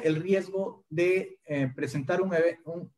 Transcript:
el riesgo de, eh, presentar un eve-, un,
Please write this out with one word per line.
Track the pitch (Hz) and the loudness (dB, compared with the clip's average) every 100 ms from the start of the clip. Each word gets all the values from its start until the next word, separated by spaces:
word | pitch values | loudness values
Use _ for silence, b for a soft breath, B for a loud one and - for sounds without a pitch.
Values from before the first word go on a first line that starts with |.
el | 160 156 | 2 2
riesgo | 180 190 180 190 190 - - | 2 0 0 -4 -4 -8 -8
de, | 156 180 190 190 - - | 0 2 2 -2 -12 -6
eh, | 143 135 139 | -2 -2 -2
presentar | 131 147 131 180 | -4 -4 0 0
un | 190 | 2
eve-, | 170 170 165 - | 4 2 0 -10
un, | 170 180 | -10 -12